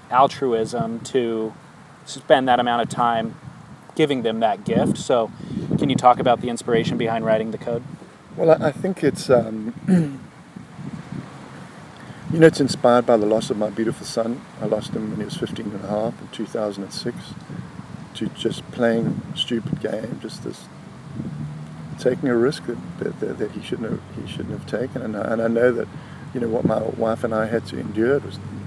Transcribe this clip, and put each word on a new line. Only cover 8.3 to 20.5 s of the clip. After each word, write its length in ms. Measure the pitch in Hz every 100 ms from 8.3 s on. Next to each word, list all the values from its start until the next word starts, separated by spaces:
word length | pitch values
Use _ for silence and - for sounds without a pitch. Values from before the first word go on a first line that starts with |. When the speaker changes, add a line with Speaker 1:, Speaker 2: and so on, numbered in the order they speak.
| -
Speaker 2:
Well, 140 | 165
I, 180 | 151 156
I 40 |
think 300 | - 185 185
it's, 280 | 143 - -
um, 440 | 123 113 110 107 - -
<clears throat> 340 | 180 147 135 - - - - - - - - - - - - - - - - - - - - -
you 60 | 165
know, 80 | 160
it's 140 | 160
inspired 460 | 135 - 123 123 120
by 100 | 117
the 100 | 104
loss 240 | 110 -
of 60 | 107
my 140 | 107
beautiful 360 | 101 113 113 107
son. 340 | 117 113 120 - -
I 60 | 107
lost 260 | 107 -
him 180 | 117 107
when 80 | 107
he 40 |
was 120 | 107 -
fifteen 300 | 113 - 110
and 180 | 101
a 40 | 95
half 320 | 107 113 -
in 80 | -
two 180 | - 104
thousand 380 | 117 104 98
and 80 | 92
six 240 | - 120 - - - - - - - - - -
to 120 | - 107
just 400 | - 110 - -
playing 480 | - 117 113 113 - -
stupid 460 | - - 117 - -
game, 380 | 107 107 113 -
just 240 | 113 -
this 200 | -